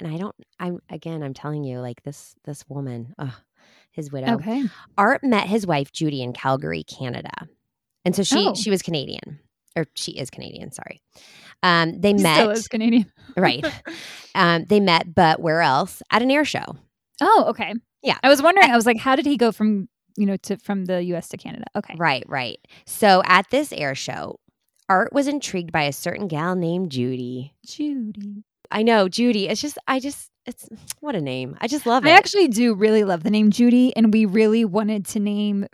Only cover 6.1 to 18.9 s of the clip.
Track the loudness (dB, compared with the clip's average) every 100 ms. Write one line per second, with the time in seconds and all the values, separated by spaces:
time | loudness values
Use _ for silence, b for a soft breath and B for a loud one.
6.1 | -4 -8 -6 -2 -2 -2 -8 -10 -10 -10
7.1 | -10 -12 -14 -18 _ _ _ _ _ -2
8.1 | -2 0 0 0 -2 -2 -2 -2 -6 -6
9.1 | -12 -14 -20 _ _ _ -8 -8 -8 -10
10.1 | -10 -12 -12 -16 -16 -16 -16 -18 -20 _
11.1 | b b b b b 2 4 2 0 2
12.1 | 4 4 4 4 0 -4 -2 2 2 2
13.1 | _ -10 0 0 0 -4 -8 -14 -16 B
14.1 | B B 0 2 2 2 2 4 2 2
15.1 | 4 4 4 0 2 2 2 0 -8 0
16.1 | 2 4 2 0 -4 -8 -14 _ _ _
17.1 | -4 2 4 4 -2 -6 -10 -14 _ -4
18.1 | 2 4 4 4 6 6 4 2